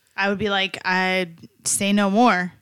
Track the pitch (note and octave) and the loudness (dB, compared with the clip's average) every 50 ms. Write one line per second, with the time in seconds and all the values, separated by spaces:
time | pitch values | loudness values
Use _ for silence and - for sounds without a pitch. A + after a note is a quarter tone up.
0 | _ _ _ - G3 G3+ G3+ F#3+ G#3+ G#3 G3+ G3 F#3+ F#3+ - - - - F#3 F#3 | _ _ _ -4 -2 -2 -2 -2 -2 -2 0 0 -2 -2 -6 -8 -4 -2 0 0
1 | F#3 F#3 F#3 F#3 F#3 E3+ E3 - - - _ _ _ - - - G3+ G3 G3+ G#3 | 0 0 0 -2 -2 -4 -8 -18 -20 -20 _ _ _ -6 -4 -2 0 0 2 2
2 | G3+ G3 F#3+ G#3+ B3 A#3+ G3 F3+ F3+ F3+ - - | 2 2 4 4 4 4 4 2 -2 -6 -10 -14